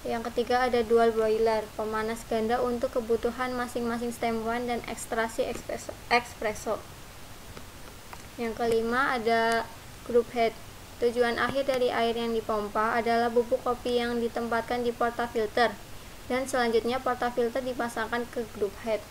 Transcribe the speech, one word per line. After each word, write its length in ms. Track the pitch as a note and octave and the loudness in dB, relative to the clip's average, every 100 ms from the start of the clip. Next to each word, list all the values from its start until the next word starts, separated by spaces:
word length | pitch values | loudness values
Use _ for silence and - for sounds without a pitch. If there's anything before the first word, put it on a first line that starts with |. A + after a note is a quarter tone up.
Yang 300 | B3+ A#3 A#3 | -4 -4 -2
ketiga 340 | A#3 A#3 B3 B3+ | -2 2 4 4
ada 160 | A#3+ | 2
dual 320 | A3 A#3 A#3 A3 | 6 6 6 6
boiler, 480 | A3 A3 A3+ A3 G#3+ - | 4 4 4 2 -2 -4
pemanas 400 | A3 G#3+ A3 A3+ - | -4 -2 -2 -4 -2
ganda 320 | A3+ A3 A#3+ | 0 2 2
untuk 320 | B3 A#3+ C4 C4 | 2 0 0 -2
kebutuhan 560 | A3+ A3+ A#3+ A#3+ B3+ B3 | 2 2 2 -2 -4 -2
masing-masing 560 | A#3+ A#3+ A#3 A#3+ A#3+ | -4 -2 -2 -2 -4
stem 320 | A#3 A#3 A3+ | -2 -2 0
one 240 | A3 A#3+ B3 | 0 -2 -2
dan 160 | A#3 - | -4 -4
ekstraksi 560 | A#3 - A3+ A3+ - - | -8 -4 -2 -2 0 -2
espresso, 480 | A#3 - A#3+ - - - | -2 -6 -8 -8 -12 2
espresso. 640 | A#3+ A#3+ - A3+ G#3+ - G#3 - - - - - - - - - - - - - - - - | 2 2 -4 -4 -4 -4 -4 -6 -16 -16 -16 -16 -16 -14 -14 -14 -14 -16 -16 -16 -14 -14 -6
Yang 240 | A#3 A3+ | -6 -2
kelima 560 | A#3 A3+ A3+ A#3+ C#4 B3+ | 2 2 2 2 2 0
ada 480 | A3 A3+ A3+ A3+ A3+ - - - | 2 2 4 2 -2 -10 -14 -16
group 240 | - A#3 A#3 A#3+ | 2 2 2 2
head. 160 | A3+ - - - - | 2 0 -14 -14 -16
Tujuan 420 | - A#3+ A#3 A#3+ A3+ | 0 0 4 2 2
akhir 320 | B3 C4 C4+ | 0 2 2
dari 240 | C4 B3 | 2 2
air 240 | - A#3 A3+ | 4 2 2
yang 160 | A#3 | 0
dipompa 640 | A3+ A3 G#3+ G#3 G#3+ A3 A#3+ | 0 0 0 0 0 2 2
adalah 320 | A3+ A#3 A#3+ | 2 4 4
bubuk 320 | A#3 A#3 B3+ | 2 2 0
kopi 380 | - A#3+ B3 A#3+ | 0 -2 0 0
yang 240 | A#3+ A#3+ | 2 0
ditempatkan 640 | A#3 - A#3 A3+ A3+ B3 A#3+ | 0 -2 0 0 0 0 0
di 80 | A#3 | 0
portafilter, 800 | A#3+ A#3 A#3+ A#3+ G#3+ - F3+ G3+ - - - - - | 0 0 -2 0 0 4 2 2 -12 -14 -14 -16 -4
dan 160 | B3+ C4 | -2 0
selanjutnya 500 | C4 A#3 A3+ A#3 B3 | 2 4 4 2 0
portafilter 560 | B3+ B3 B3 A#3+ A#3 B3+ | 0 0 0 0 0 0
dipasangkan 640 | B3+ B3 A#3+ A#3 A3 A#3 A#3+ | -4 -2 -2 -2 -2 -2 -4
ke 160 | - A3+ - | -4 -6 -2
group 160 | G#3 - A#3 | -4 -2 -2
head. 160 | G#3 - | -2 -2